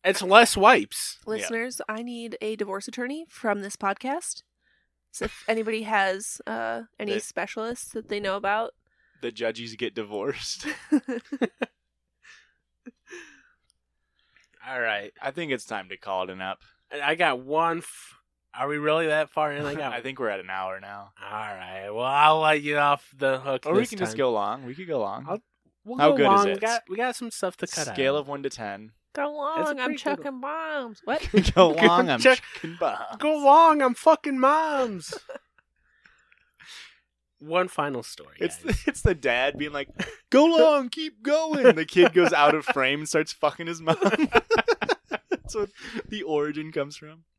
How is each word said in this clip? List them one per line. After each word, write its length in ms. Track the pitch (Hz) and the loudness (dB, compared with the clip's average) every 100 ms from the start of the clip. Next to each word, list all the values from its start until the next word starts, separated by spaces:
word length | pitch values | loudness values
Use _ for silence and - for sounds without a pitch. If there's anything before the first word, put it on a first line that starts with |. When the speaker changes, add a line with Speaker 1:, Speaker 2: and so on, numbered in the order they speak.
Speaker 1:
It's 160 | - 185 | 2 0
less 340 | 185 208 240 | 6 8 8
wipes. 600 | 196 190 - 104 - - - | 6 6 6 2 -8 -8 -10
Speaker 2:
Yeah. 40 | - | -8
Speaker 3:
Listeners, 500 | 214 185 226 247 247 - | -6 -4 -6 -6 -10 -10
I 140 | 220 | -10
need 340 | 240 240 233 - | -10 -10 -10 -8
a 140 | 214 | -8
divorce 320 | 214 202 196 220 | -6 -6 -6 -10
attorney 380 | 240 247 302 330 | -8 -8 -8 -12
from 340 | - 226 202 | -6 -2 -2
this 140 | 196 | -6
podcast. 680 | - 202 202 254 311 - - _ _ _ _ _ _ _ | -6 -4 -4 -4 -6 -6 -12 _ _ _ _ _ _ _
So 140 | - | -10
if 180 | 208 - - | -10 -8 -4
anybody 340 | 226 220 220 | -4 -2 -4
has, 580 | 214 214 190 190 - - | -2 0 0 -2 -8 -12
uh, 380 | - 226 113 117 226 _ | -8 -6 -6 -6 -10 _
any 160 | 214 | -4
Speaker 2:
The 40 | 202 | -4
Speaker 3:
specialists 680 | - - 208 - 220 247 - | -4 -8 -8 -8 -8 -10 -10
that 180 | 226 220 | -12 -8
they 120 | 208 | -6
know 160 | 202 | -4
about. 380 | 196 190 214 226 _ _ _ _ _ | -4 -2 -2 -4 _ _ _ _ _
Speaker 2:
The 100 | 120 | -10
judges 440 | 110 113 113 117 | -4 -4 -4 -12
get 200 | 110 120 | -6 -6
divorced. 720 | 117 104 104 120 - - - 302 - - | -6 -8 -4 -4 -6 -10 -10 -10 -10 -2
<laughs> 0 | |
Speaker 3:
<laughs> 100 | 294 - 240 - 277 233 _ - _ _ _ _ _ - - _ _ _ _ - _ _ 349 320 277 _ _ _ _ _ _ _ _ _ _ _ _ 127 | -2 -2 -10 -10 -4 -4 _ -12 _ _ _ _ _ -20 -20 _ _ _ _ -20 _ _ -20 -20 -20 _ _ _ _ _ _ _ _ _ _ _ _ -8
Speaker 1:
All 120 | 131 | -2
right. 320 | 117 104 101 _ | -2 -2 -6 _
Speaker 2:
I 100 | 135 | -8
think 200 | 143 160 | -6 -4
it's 140 | 127 | -4
time 240 | - 107 92 | -4 -8 -8
to 80 | 95 | -12
call 260 | 101 92 | -4 -4
it 60 | 92 | -4
an 120 | 92 | -6
up. 200 | 95 95 _ _ _ | -8 -8 _ _ _
Speaker 1:
And 100 | 147 | -4
I 140 | 143 | -2
got 240 | 160 165 127 | 2 0 0
one 380 | 131 156 165 165 | -2 0 0 -2
f-, 360 | - - - _ _ _ _ | -8 -20 -20 _ _ _ _
are 140 | 120 139 | -8 -6
we 100 | 147 | -2
really 300 | 151 156 160 | 0 2 2
that 220 | 151 151 | 0 0
far 220 | - 151 | -2 -2
in? 140 | 147 | -2
I 100 | 147 | -6
Speaker 2:
<laughs> 0 | |
Speaker 1:
got 180 | 147 135 | -6 -6
Speaker 2:
I 80 | 120 | -6
think 180 | 127 135 | -8 -6
we're 100 | 117 | -4
at 100 | 98 | -4
an 100 | 92 | -6
hour 300 | 95 95 95 | -8 -6 -8
now. 320 | 98 101 98 _ | -12 -16 -18 _
Speaker 1:
All 80 | 101 | -12
right. 580 | 107 107 95 92 95 98 | -10 -8 -10 -12 -12 -8
Well, 160 | 110 | -4
I'll 340 | 127 143 151 156 | 0 6 6 6
let 220 | 156 156 | 4 2
you 160 | 147 147 | 2 2
off 360 | 147 143 - 139 | 4 2 -2 -2
the 220 | 135 131 | 0 0
hook 240 | 131 131 | -2 -4
Speaker 2:
Or 80 | 147 | 0
we 60 | 185 | 0
Speaker 1:
this 80 | 247 | 0
Speaker 2:
can 100 | 208 | -4
just 120 | 175 | -6
Speaker 1:
time. 60 | 113 | 0
Speaker 2:
go 120 | 131 | 0
long. 340 | 110 101 127 | 0 -2 -6
We 100 | 127 | -10
could 120 | 139 180 | -14 -6
go 120 | 143 | -4
long. 260 | 101 113 143 | -4 -6 -8
Speaker 1:
I'll, 120 | 208 _ _ _ _ | -10 _ _ _ _
we'll 120 | 208 254 | -12 2
Speaker 2:
How 120 | 294 | 4
Speaker 1:
go 60 | 277 | 6
Speaker 2:
good 60 | |
is 40 | 208 | 6
Speaker 1:
long. 180 | 196 202 | 6 4
Speaker 2:
it? 40 | |
Speaker 1:
We 40 | 196 | 0
got, 220 | 220 233 - | -2 -2 -4
we 80 | 196 | -6
got 180 | 254 | -4
some 160 | 240 233 | -6 -12
stuff 260 | - 185 - | -6 -8 -6
to 100 | 165 | -8
cut 200 | - 143 | -6 -6
Speaker 2:
Scale 280 | 123 135 | -2 0
Speaker 1:
out. 60 | 147 | 0
Speaker 2:
of 60 | 139 | -4
one 160 | 143 | -8
to 60 | 139 | -8
ten. 420 | - 104 101 110 _ _ | -8 -10 -10 -14 _ _
Speaker 3:
Go 100 | - | -6
Speaker 1:
It's 40 | 285 | -6
a 40 | |
Speaker 3:
long, 340 | 302 285 320 311 | -4 -4 -2 -4
I'm 80 | |
Speaker 1:
pretty 160 | 285 254 | -2 -4
good 80 | 294 294 277 | -4 -4 -4
Speaker 3:
chucking 180 | 285 262 | -8 -10
bombs. 600 | 269 320 320 302 240 214 | -8 -8 -6 -8 -8 -12
What? 260 | - 294 - | -6 -6 2
Speaker 2:
<laughs> 0 | |
Go 100 | 208 | 2
Speaker 1:
<laughs> 120 | 180 | 4
Go 160 | - 175 151 | 4 4 6
Speaker 2:
long, 240 | 214 175 175 | 4 6 4
I'm 100 | 127 | 4
Speaker 1:
chuck-, 220 | 262 151 - | 4 4 0
Speaker 2:
chucking 220 | - 160 170 | -14 -12 -4
bombs. 380 | - - 101 - | -4 -4 -8 -4
Speaker 1:
go 180 | 302 302 | -2 4
long, 440 | 277 302 330 302 | 8 10 8 6
I'm 100 | 262 | 2
fucking 460 | 240 320 302 294 262 | 2 4 4 0 2
moms. 760 | 262 302 320 285 240 185 - - | 4 4 0 -2 -2 -6 -10 -14
<laughs> 40 | - - _ _ _ _ _ _ _ _ _ _ _ _ - - - _ _ _ _ _ | -12 -16 _ _ _ _ _ _ _ _ _ _ _ _ -20 -20 -20 _ _ _ _ _
One 300 | 147 175 180 | -4 -2 -2
final 360 | - 147 123 | -2 -4 -4
story, 340 | 113 - - - | -10 -18 -20 -6
Speaker 2:
It's 160 | 175 - | -6 -6
Speaker 1:
guys. 200 | 311 214 | -4 -2
Speaker 2:
the, 40 | - | -2
it's 120 | - | -4
the 120 | 226 | -6
dad 440 | 170 131 120 135 139 | -4 -2 0 -2 -4
being 160 | 147 | -8
like, 160 | 147 139 - - - _ | -8 -10 -10 -12 -12 _
"Go 160 | 262 | 6
long, 420 | 320 330 320 294 247 | 6 6 6 6 0
keep 340 | - 311 214 | -8 -10 _
going." 540 | 240 302 320 294 254 | 0 0 0 6 6
The 80 | 160 | 6
kid 300 | 156 180 170 | 2 6 6
goes 180 | 175 175 | 6 4
out 240 | 165 147 | 6 6
of 80 | 151 | 4
frame 360 | - 139 131 147 | 0 0 0 0
and 100 | 151 | 0
starts 240 | 156 151 | 0 -2
fucking 340 | - 151 - 165 | -2 -2 -2 -10
his 140 | 165 | -6
mom. 160 | 160 165 | 0 2
<laughs> 1300 | 381 - 302 - - 453 - 440 - - _ 294 _ | 2 2 4 2 4 0 2 -2 0 -4 _ -10 _
That's 240 | - - | -6 -4
what 160 | 220 202 - - 226 - | -6 -6 -10 -12 -12 -10
the 160 | 214 | -10
origin 480 | 160 147 151 151 156 | -2 0 0 -4 -6
comes 240 | 156 143 | -4 -6
from. 300 | - 151 165 _ | -8 -20 -20 _